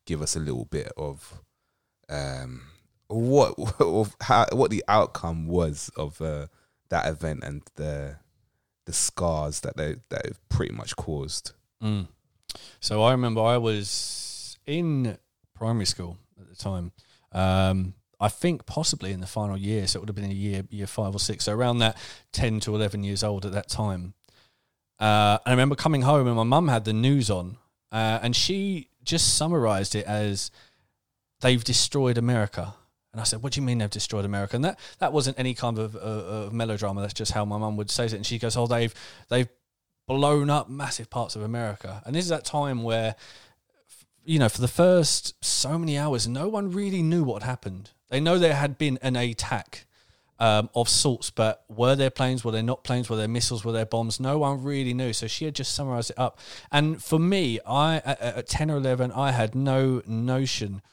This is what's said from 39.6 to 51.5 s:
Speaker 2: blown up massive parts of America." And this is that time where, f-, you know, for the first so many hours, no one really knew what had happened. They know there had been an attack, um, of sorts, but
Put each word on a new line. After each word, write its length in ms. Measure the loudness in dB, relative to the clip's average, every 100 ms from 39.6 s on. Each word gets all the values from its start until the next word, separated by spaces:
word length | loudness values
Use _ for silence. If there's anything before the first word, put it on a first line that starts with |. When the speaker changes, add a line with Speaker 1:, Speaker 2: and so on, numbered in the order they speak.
| _ _ _ _ -2
Speaker 2:
blown 400 | 2 4 4 4
up 220 | 2 0
massive 400 | -8 -6 -8 -6
parts 260 | -6 -4 -6
of 60 |
America." 600 | -6 -4 -4 -6 -12 -12 -4
And 80 |
this 100 | -2
is 60 | 0
that 160 | -2 -2
time 360 | -2 -2 -2
where, 320 | 0 0 0 -4 -12 -20 -20 _ _ _ _
f-, 180 | -20 _ _
you 140 | 0 4
know, 100 | 4
for 140 | 2
the 60 | 0
first 680 | 4 6 6 4 0 -4 -6
so 340 | -2 0 0 -2
many 200 | 0 0
hours, 280 | 0 0 -2
no 220 | -2 -4
one 220 | -2 -2
really 320 | -2 -2 0
knew 200 | 2 2
what 200 | 2 -2
had 60 | -4
happened. 400 | -6 -8 -12 -14 _ -6
They 120 | 0
know 180 | 2 4
there 160 | 4
had 240 | 4 0 0
been 220 | -2 0
an 140 | 0 0
attack, 680 | -2 -4 -4 -6 -6 -18 -20 _ _ _ _ 2
um, 320 | 4 4 2
of 140 | 0 2
sorts, 420 | 2 2 0 -4
but 340 | 0 0